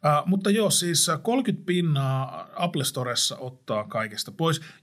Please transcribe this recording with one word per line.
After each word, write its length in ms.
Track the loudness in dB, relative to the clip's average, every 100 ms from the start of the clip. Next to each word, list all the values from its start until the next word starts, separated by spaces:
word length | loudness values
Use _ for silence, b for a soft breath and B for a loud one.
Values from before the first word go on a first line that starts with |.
Ää, 200 | 2 2 4
mutta 240 | 2 4
joo, 200 | 2 2
siis, 380 | 2 2 2 2
ää, 100 | 0
kolkyt 480 | 0 0 0 -2 0
pinnaa 800 | 0 2 2 0 -2 -4 -8 -10 -2
Apple 280 | -2 0
Storessa 520 | -2 -2 -2 0 -2 -4
ottaa 480 | -12 -12 -4 -4
kaikesta 480 | -2 -4 -6 -6 -10
pois. 280 | -2 0 0 B B